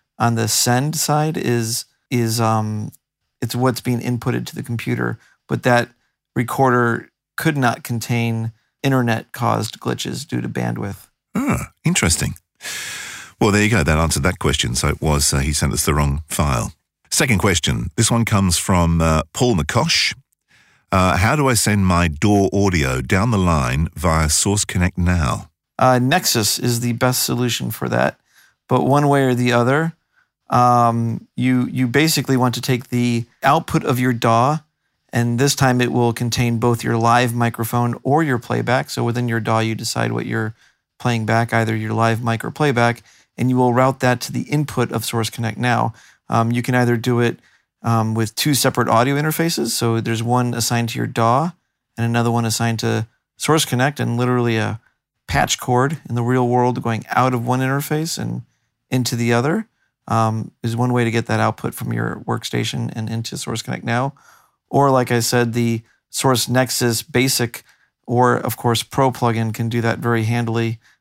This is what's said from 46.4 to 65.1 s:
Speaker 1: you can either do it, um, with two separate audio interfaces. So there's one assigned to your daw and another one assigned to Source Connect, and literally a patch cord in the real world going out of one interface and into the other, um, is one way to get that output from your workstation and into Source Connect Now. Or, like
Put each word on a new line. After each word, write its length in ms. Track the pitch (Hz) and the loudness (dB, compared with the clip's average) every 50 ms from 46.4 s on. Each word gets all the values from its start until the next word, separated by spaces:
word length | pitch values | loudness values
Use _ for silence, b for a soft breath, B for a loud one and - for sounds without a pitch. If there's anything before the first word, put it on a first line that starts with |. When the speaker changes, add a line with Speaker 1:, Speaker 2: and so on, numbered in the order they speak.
| 113 117 | 2 2
Speaker 1:
you 120 | 120 123 117 | 0 -2 0
can 120 | - 123 | 0 2
either 220 | 123 123 120 120 | 2 2 2 2
do 240 | 117 117 127 123 120 | 0 0 0 2 2
it, 180 | 120 117 - - b b b b b b _ _ - | 2 0 0 -4 b b b b b b _ _ -2
um, 320 | 117 117 113 110 110 110 | 0 0 0 0 0 0
with 220 | 113 113 107 - | -2 -2 -4 -4
two 180 | - - 151 143 | -2 0 0 2
separate 340 | 127 - 131 131 - 117 - | 2 2 0 2 0 0 2
audio 280 | 113 113 120 135 143 | 4 4 4 2 0
interfaces. 520 | 143 147 156 156 - 165 170 170 - - 117 | 0 -2 -2 -2 0 -2 -2 -2 -2 -4 -4
So 320 | - - 127 117 113 113 | -2 -2 0 0 0 0
there's 220 | 98 107 117 113 117 | -2 -2 -4 -4 -2
one 320 | 117 123 123 123 123 117 | 0 0 0 0 0 -2
assigned 360 | 123 117 - 123 117 117 113 | -2 -2 -2 0 -2 -2 -2
to 80 | 117 120 | -4 -4
your 100 | 117 113 | -6 -4
daw 440 | 113 120 117 113 120 135 160 180 - _ _ _ _ _ _ _ _ | -2 0 2 4 4 2 0 -2 -4 _ _ _ _ _ _ _ _
and 80 | - 117 | -4 -2
another 260 | 117 117 120 117 120 | 0 0 2 2 2
one 140 | 117 117 117 | 0 0 0
assigned 340 | 113 110 - 117 117 113 110 | -2 -2 -2 -2 -2 -2 -2
to 280 | - 113 113 110 113 - _ _ _ _ _ | -2 -2 -2 -2 -4 -6 _ _ _ _ _
Source 280 | - - - 151 160 - | -6 0 0 2 2 0
Connect, 340 | - 131 120 131 147 143 - | 0 0 0 0 0 0 -2
and 180 | 123 117 120 | -4 -2 -2
literally 400 | 120 123 123 123 123 120 117 113 | 0 0 0 0 0 0 0 0
a 220 | 110 107 104 107 110 _ _ _ _ _ _ _ _ _ | 0 -2 -2 -4 -8 _ _ _ _ _ _ _ _ _
patch 320 | - - 143 - - - - | -4 -2 0 0 0 -2 -4
cord 400 | - - 123 123 131 143 165 - - - | -2 0 2 2 2 2 0 -4 -8 -6
in 60 | 117 | -4
the 80 | 120 117 | -2 0
real 240 | 120 127 127 123 | 0 2 2 2
world 360 | 120 123 123 123 123 123 123 - | 2 2 2 2 2 0 0 -2
going 220 | 120 113 107 - - | -4 -4 -4 -4 -2
out 260 | - - 127 131 127 | 0 2 2 2 2
of 100 | 120 117 | 0 -2
one 140 | 120 127 127 | 0 0 0
interface 580 | 131 131 135 143 143 - 151 151 160 165 - | 0 0 -2 -2 -2 -2 -4 -4 -4 -4 -6
and 260 | - - 117 - 123 117 _ _ _ _ _ _ _ _ - | -6 -6 -6 -6 -8 -10 _ _ _ _ _ _ _ _ -4
into 260 | 127 127 123 - 135 | -2 -2 -2 0 -2
the 160 | 117 120 117 117 | -2 0 2 2
other, 340 | 120 123 147 175 220 220 _ _ _ _ _ _ _ _ | 2 2 0 0 -2 -4 _ _ _ _ _ _ _ _
um, 460 | - 110 113 113 110 110 110 - - - _ - | -2 0 2 2 2 0 -2 -4 -8 -10 _ -6
is 140 | 117 117 | -4 -2
one 160 | 117 123 123 123 | 0 0 0 2
way 100 | 123 117 | 2 2
to 80 | 113 | 2
get 160 | 110 117 113 | 0 0 -2
that 140 | - 110 110 | 0 0 0
output 340 | 110 110 113 - - 127 - | 0 0 -2 -2 -6 -8 -8
from 180 | - 127 120 117 | -8 -6 -6 -4
your 300 | 117 113 110 - - - - | -4 -4 -4 -6 -8 -6 -6
workstation 640 | 120 - - - - 120 113 113 - 120 117 117 - | -6 -6 -6 -6 -4 -4 -4 -4 -4 -6 -6 -6 -6
and 140 | 120 113 113 | -6 -6 -6
into 260 | 113 113 117 - - | -6 -6 -6 -8 -10
Source 260 | - - - 120 113 - | -10 -8 -8 -8 -8 -8
Connect 200 | 131 123 113 - | -8 -8 -6 -4
Now. 300 | - 117 120 131 139 - b b b b b b b b b b - | -2 -2 0 -2 -2 -6 b b b b b b b b b b -2
Or, 200 | - 135 139 139 | 2 4 4 6
like 220 | 131 127 123 117 | 4 4 4 2